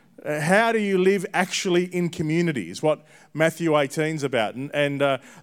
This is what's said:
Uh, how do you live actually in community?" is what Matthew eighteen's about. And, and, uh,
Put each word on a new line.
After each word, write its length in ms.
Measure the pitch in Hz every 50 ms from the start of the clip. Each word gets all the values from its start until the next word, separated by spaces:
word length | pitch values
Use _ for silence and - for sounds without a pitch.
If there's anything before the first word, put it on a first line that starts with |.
| _ _ _ - -
Uh, 160 | - 151 151
how 320 | 151 165 190 208 233 226
do 60 | 226 220
you 180 | 208 196 196
live 300 | 180 180 190 196 202 175 - -
actually 500 | 165 185 180 - - - 190 175 175 180 180 185
in 140 | 180 175 170
community?" 600 | - - 165 151 160 170 175 165 151 120 90 80
is 120 | 98 -
what 240 | - 151 151 - - - - - - _ _
Matthew 420 | 147 160 170 165 - 170 160 151
eighteen's 460 | 147 143 131 - 160 151 156 160 151
about. 320 | 135 135 131 117 107 98 -
And, 160 | 120 135 143
and, 300 | - 147 147 143 143 139
uh, 160 | 143 139 135 127 - - - -